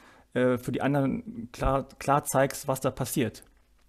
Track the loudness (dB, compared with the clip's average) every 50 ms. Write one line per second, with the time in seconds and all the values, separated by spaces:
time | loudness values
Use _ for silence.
0 | -20 -20 -20 -20 -16 _ 0 2 4 4 2 2 -2 -4 -2 0 0 2 2 2
1 | 2 0 -2 -4 -6 -10 -12 -12 -12 -12 -6 -2 0 2 2 0 -2 -6 -12 -6
2 | 0 2 2 2 2 2 2 2 2 2 0 -6 -4 -4 -4 0 -2 -4 -2 -2
3 | -6 -2 0 0 0 0 -2 -10 -20 -20 _ _ _ _ _ _ _